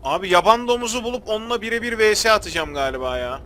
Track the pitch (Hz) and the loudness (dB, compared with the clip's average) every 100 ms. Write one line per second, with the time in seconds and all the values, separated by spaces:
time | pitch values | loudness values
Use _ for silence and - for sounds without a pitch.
0 | 135 165 190 175 175 233 240 240 240 240 | -2 -4 4 4 6 4 2 -2 -2 -4
1 | 226 247 - 214 226 240 220 233 240 226 | -6 -8 -6 -6 -4 -4 -4 -4 -4 2
2 | 214 208 226 214 180 165 156 143 135 131 | 2 4 4 2 2 -4 -4 -2 -2 -2
3 | 127 127 123 135 | -4 -4 -4 -8